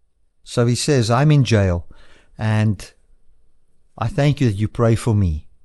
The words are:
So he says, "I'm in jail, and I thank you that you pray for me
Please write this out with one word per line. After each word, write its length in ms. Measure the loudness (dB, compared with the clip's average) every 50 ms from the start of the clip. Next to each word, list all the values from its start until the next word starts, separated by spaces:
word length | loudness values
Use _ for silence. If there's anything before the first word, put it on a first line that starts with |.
| _ _ _ _ _ _ _ _ _
So 240 | -8 -2 -2 0
he 80 | 0 0
says, 360 | -2 -2 0 0 0 0 0
"I'm 220 | 0 2 2 4 4
in 120 | 2 2
jail, 440 | 2 2 2 2 2 0 -2 -4 -10 -18 -20 -20 -20 -20 -20 _ _ -12
and 560 | -8 -4 -2 0 0 0 -2 -2 -4 -10 -18 _ _ _ _ _ _ _ -20 -20 _ _ _ _ _ _ _ _ _ _ _ _
I 120 | -8 -8 -4
thank 300 | -2 0 0 0 2 2
you 100 | 0 0
that 100 | 0 0
you 80 | -4 -4
pray 280 | -2 0 2 2 2
for 180 | 2 0 0 0
me 340 | 0 0 0 -2 -4 -8 -12 -20 _